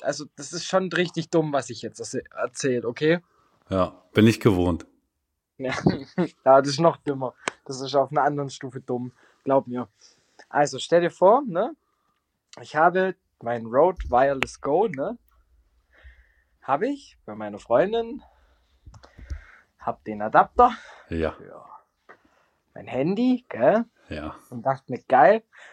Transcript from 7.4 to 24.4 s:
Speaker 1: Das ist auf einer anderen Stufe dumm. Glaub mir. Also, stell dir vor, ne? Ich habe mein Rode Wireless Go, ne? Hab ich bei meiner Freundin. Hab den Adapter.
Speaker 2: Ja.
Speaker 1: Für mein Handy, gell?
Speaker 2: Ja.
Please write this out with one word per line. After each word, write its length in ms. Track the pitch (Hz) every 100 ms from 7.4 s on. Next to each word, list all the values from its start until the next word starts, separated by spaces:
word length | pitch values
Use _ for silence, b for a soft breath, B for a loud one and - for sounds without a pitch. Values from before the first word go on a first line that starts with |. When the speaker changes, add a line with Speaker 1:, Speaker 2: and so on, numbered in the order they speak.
| B B
Speaker 1:
Das 160 | - 131
ist 140 | 131
auf 160 | 139 135
einer 120 | 147
anderen 280 | 139 143 139
Stufe 300 | - 131 123
dumm. 320 | - 123 123 b b b
Glaub 220 | 135 135 123
mir. 220 | 123 117 b b b b b b
Also, 280 | 143 143 131
stell 220 | - 175
dir 100 | 175
vor, 320 | - 185 254 254
ne? 280 | 170 262 302 _ _ _ _ _ _ _ -
Ich 140 | 117 151
habe 400 | 170 185 190 - _ _
mein 240 | 117 117 113
Rode 320 | 127 180 180 -
Wireless 500 | 123 139 135 123 -
Go, 260 | 139 165 220
ne? 300 | 135 170 240 _ _ _ _ _ _ b b b b b b b _
Hab 200 | - 143
ich 360 | 254 285 - _ -
bei 80 |
meiner 240 | 107 104 104
Freundin. 640 | - 123 190 226 226 247 - _ _ _ _ _ - - B B B B B B B _
Hab 260 | 120 -
den 160 | - 104
Adapter. 540 | 110 156 196 - 240 233 B B -
Speaker 2:
Ja. 220 | 82 78
Speaker 1:
Für 320 | - - - - - _ _ - b b b b b _
mein 120 | 104 101
Handy, 560 | 123 156 202 254 247 -
gell? 360 | 110 135 214 233 _ -
Speaker 2:
Ja. 280 | 76 78 -